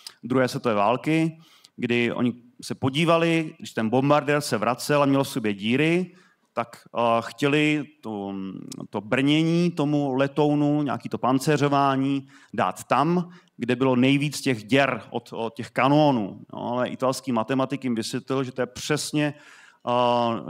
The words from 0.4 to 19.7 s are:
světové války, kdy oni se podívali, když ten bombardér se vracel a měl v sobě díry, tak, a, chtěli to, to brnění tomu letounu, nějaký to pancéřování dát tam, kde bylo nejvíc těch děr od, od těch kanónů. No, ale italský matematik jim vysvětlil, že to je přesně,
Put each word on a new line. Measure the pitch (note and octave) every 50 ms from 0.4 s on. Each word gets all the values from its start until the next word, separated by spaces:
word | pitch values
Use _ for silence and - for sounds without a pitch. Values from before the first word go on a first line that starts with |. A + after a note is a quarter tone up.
| B2+ B2
světové | - C#3 - B2 A2
války, | G#2 G2+ G#2 A#2+ B2+ - D3 D#3 D#3+ D#3+ E3 D#3 - - _ _ _ - _ _
kdy | - A#2 A#2+ A#2+ A#2+ A#2+ A#2 -
oni | - A#2+ B2 A#2 - - - _ - -
se | - A#2
podívali, | - - C3+ C3+ C#3 E3+ D#3 E3+ E3 E3 E3+ E3 E3 D#3+ D#3 - -
když | - -
ten | - - A2+ A2
bombardér | A2 C3 C3+ C#3+ D3 D3 C#3 C3 D3 D3
se | C#3+ - - A2
vracel | F#2+ A#2 B2 B2+ - - D3+ D3 C#3+
a |
měl | C#3 C#3 C3+ C#3
v | C3+
sobě | - C#3 A2+ G#2+ G#2
díry, | G2 G2 A2 A#2+ C3 D3+ D#3+ E3+ F3 F#3 F3+ - - _ _ _ _ _ _ _
tak, | - A#2 - - - - - -
a, | - A#2 A#2 A#2 A#2
chtěli | A2+ - - - - C#3+ C#3+ D3+ D3+ D3+ D3+ D3+ C#3 - - _
to, | - A2+ A2 G2+ G2 G2 G2 G2 F#2+ F#2+ F#2 - - - - - - -
to | - G#2+
brnění | G2+ G#2+ A#2+ B2 C3+ C#3+ D3 D#3 D#3+ E3 E3 E3+ F3 F3
tomu | E3+ - D3 C#3+ D3 D3 C#3+ C#3+ B2+
letounu, | C3 C#3 C#3 C#3 D3+ D3+ D3 D3 D3 D3 D3 D3 D3+ D3
nějaký | C3+ A2 A2+ - A2
to | - G#2+
pancéřování | - A#2+ C3 C3+ - - D3+ C#3 C#3 D3 C#3 C#3 C#3 C#3 C3+ C3 C3+ C#3 C#3 C#3 C3+ C3+ - - - _ -
dát | G#2+ A2 F2+ F#2 - -
tam, | - C3 B2 C#3+ D#3+ F3 F3+ F3 E3+ - - _ _ _
kde | - B2 A#2 B2+
bylo | B2 C3 C3+ B2+
nejvíc | B2 B2 C3 C#3 C#3+ C#3+ D3+ C#3 -
těch | - C#3 C3 A2 G#2
děr | G#2+ C3 C3+ C#3 C3 B2+ A2+ - -
od, | - A#2+ - - -
od | F2+ A2+ A2+ -
těch | - A#2+ -
kanónů. | - - B2 C3+ C#3+ D3+ D3+ D3 C3+ A#2+ G#2 F2+ - G#2 - - -
No, | - - G#2+ A#2+
ale | B2 B2 G#2
italský | - - C3 B2+ C3 - - C3+ B2
matematik | A#2 A2 - C3+ C3 C3 B2+ C#3+ C3+ -
jim | C3 A#2+
vysvětlil, | A2 A2 - - G2 F#2 - C3+ C3 C3+
že | B2 B2+
to | - B2
je |
přesně, | B2 - - - - D3+ D3 - - - D3+ D3 D3 C#3 - - - - - - -